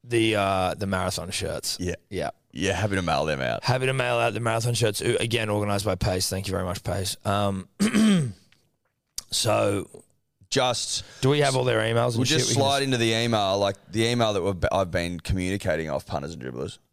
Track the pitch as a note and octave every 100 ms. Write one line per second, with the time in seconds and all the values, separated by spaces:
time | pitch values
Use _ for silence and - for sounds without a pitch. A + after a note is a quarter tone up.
0 | A#2+ A#2+ A2+ G#2 G2 F#2+ F2+ E2+ G2 F#2+
1 | F#2 F2 E2+ - D#2+ D#2+ - - F2 E2+
2 | _ F#2+ C#2+ - _ - F#2+ F#2 G#2 F#2+
3 | E2+ C#2+ D#2 C#2 B1+ G#1+ - B2+ C3 C3+
4 | B2 A#2+ A#2 A2 A#2 A2+ A#2 A#2+ A2+ G2+
5 | G2 G#2+ A#2 A2+ G#2+ G#2 G#2 G2+ G2+ F#2
6 | G#2+ F#2 - F#2+ F#2+ F#2 F2+ F2+ - F#2
7 | F#2+ - - G2+ G2+ F#2+ - - G#3 A3+
8 | A3 F#3+ B2+ - _ _ _ _ _ _
9 | _ - - - A2 G#2+ G#2 G2+ - -
10 | - _ _ _ - C3+ B2+ A#2 - -
11 | - - C3 D3 C#3 C3 B2+ A2 A2 A#2
12 | A#2+ A2+ B2+ D3+ - C3+ C3+ C#3 C3+ B2+
13 | A2+ A2+ A#2 A2+ G2 G2 G2 G2 - G#2
14 | A2+ A#2+ A2 G2+ F2+ F#2 - F#2+ F#2 F2
15 | E2+ F2 - G2 F2+ G2 G2 D#2+ D#2+ C2+
16 | - D#2 C#2+ D#2+ B1 A#1+ D#2 - _